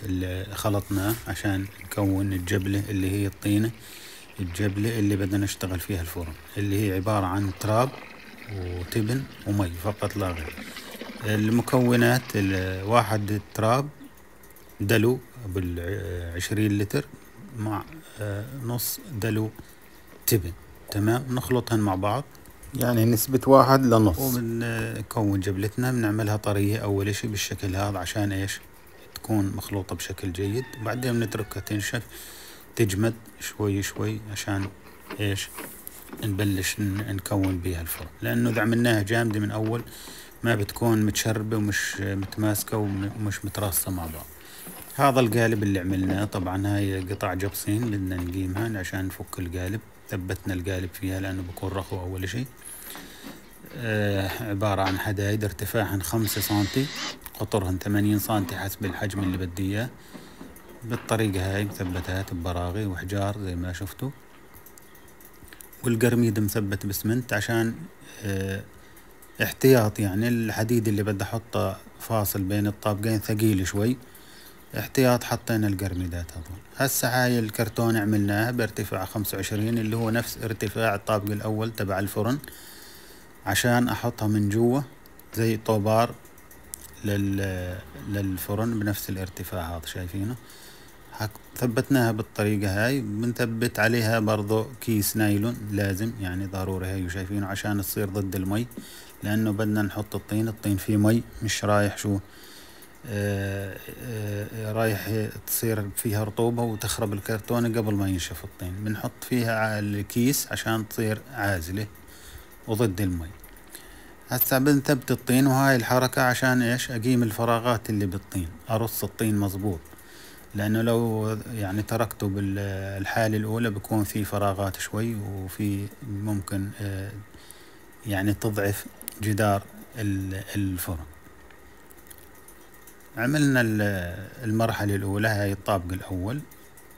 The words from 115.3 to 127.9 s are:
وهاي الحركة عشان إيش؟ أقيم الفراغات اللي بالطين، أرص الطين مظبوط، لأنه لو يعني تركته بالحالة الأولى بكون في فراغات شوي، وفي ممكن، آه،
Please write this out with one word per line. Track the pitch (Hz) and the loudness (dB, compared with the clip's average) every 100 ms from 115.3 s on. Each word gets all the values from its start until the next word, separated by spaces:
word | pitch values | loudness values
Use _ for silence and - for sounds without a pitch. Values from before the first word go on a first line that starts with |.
| 127 139 | 6 8
وهاي | 131 135 127 | 8 8 6
الحركة | 110 127 127 139 | 6 4 4 4
عشان | 127 120 131 127 | 4 4 4 4
إيش؟ | 117 123 - | 4 2 -2
أقيم | 120 120 123 | 0 4 4
الفراغات | 117 101 117 117 120 110 - | 4 2 2 4 4 0 0
اللي | 107 101 | 0 0
بالطين، | 95 - 95 82 - - | -2 -4 -4 -4 -8 -2
أرص | 110 113 - | 0 0 -2
الطين | 101 - 113 104 | -6 -2 0 2
مظبوط، | 101 95 104 85 - - - - - - - 104 | 0 0 -4 -4 -8 -20 -20 -20 -20 -20 -10 -4
لأنه | 104 110 | 0 2
لو | 117 117 117 110 107 107 123 | 4 2 2 0 -2 -4 -6
يعني | 113 98 104 | -6 -4 -4
تركته | 101 113 107 - 101 | -2 0 0 -2 -2
بالحالة | 101 98 101 98 95 98 98 98 117 110 107 | 0 -2 -2 -2 -4 -6 -6 -2 0 2 0
الأولى | 107 113 117 | 0 0 0
بكون | 101 - 110 | -2 -2 0
في | 101 110 | 0 -2
فراغات | 98 101 101 95 98 - | -2 0 0 0 -2 -4
شوي، | - 107 117 107 | -6 -2 -2 -4
وفي | 104 98 92 - 107 101 101 - 123 | -6 -6 -8 -2 -2 -2 -4 -10 -8
ممكن، | 101 107 101 - 98 98 - | -4 -2 -2 -2 -4 -4 -4
آه، | 101 98 101 104 104 - - - - - - | -6 -6 -8 -10 -16 -20 -20 -20 -20 -20 -20